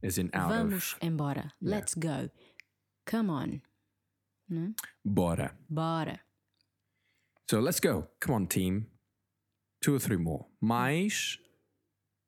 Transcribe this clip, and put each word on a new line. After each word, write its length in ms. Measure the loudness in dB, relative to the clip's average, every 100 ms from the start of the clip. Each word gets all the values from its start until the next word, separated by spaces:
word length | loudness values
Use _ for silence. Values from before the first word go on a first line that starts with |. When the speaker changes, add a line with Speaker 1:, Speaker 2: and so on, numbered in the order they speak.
Speaker 1:
As 160 | -4 0
in 120 | 0
out 160 | 0 2
Speaker 2:
Vamos 440 | 2 2 0 -4
Speaker 1:
of. 60 | -4
Speaker 2:
embora. 520 | -2 0 0 -2 -6 -4
Speaker 1:
Yeah. 100 | -2
Speaker 2:
Let's 240 | -2 -2
go. 360 | -2 -2 -2 -4 -10 -20 -20 -20 _ _ _ -4
Come 240 | -2 0
on. 320 | 0 -2 -6 -10 _ _ _ _ _ _ _ -6
No? 260 | -4 -4 -6 -12 -8
Speaker 1:
Bora. 500 | 0 2 2 2 -2 -6 -6
Speaker 2:
Bora. 500 | -2 0 -2 -4 -8 -14 _ _ _ _ _ _ _ _ _ _ _ 0
Speaker 1:
So 120 | 2
let's 200 | 2 2
go. 280 | 2 2 -2 _
Come 140 | 0
on, 120 | 0 0
team. 400 | 0 2 0 -2 -10 _ _ _ _ _ _ _ _
Two 140 | 0
or 40 | 2
three 180 | 2 0
more. 280 | 0 -2 -8 _
Mais, 760 | 0 2 2 2 0 -2 -4 -6 _ _ _ _ _ _ _ _